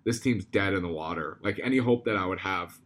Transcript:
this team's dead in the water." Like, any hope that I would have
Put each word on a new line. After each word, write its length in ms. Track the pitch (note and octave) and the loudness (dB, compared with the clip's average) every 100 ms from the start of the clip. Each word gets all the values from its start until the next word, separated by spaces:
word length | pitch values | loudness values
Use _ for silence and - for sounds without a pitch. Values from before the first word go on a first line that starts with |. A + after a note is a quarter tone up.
this 160 | A2+ A#2+ | -2 0
team's 260 | C3 G#2 | 0 0
dead 280 | G2 G2+ G2 | 0 2 2
in 100 | F#2+ | 2
the 60 | F2 | 0
water." 500 | D#2+ D#2+ E2 D2+ - | -4 -4 -4 -6 -4
Like, 180 | G#2 F#2+ | -4 -2
any 160 | A#2+ C3 | 2 2
hope 260 | A#2+ A#2+ A#2 | 4 2 2
that 100 | G2+ | 0
I 100 | F#2 | 0
would 140 | F#2 | -2
have 360 | F#2+ F#2 F2 - | -2 -4 -4 -12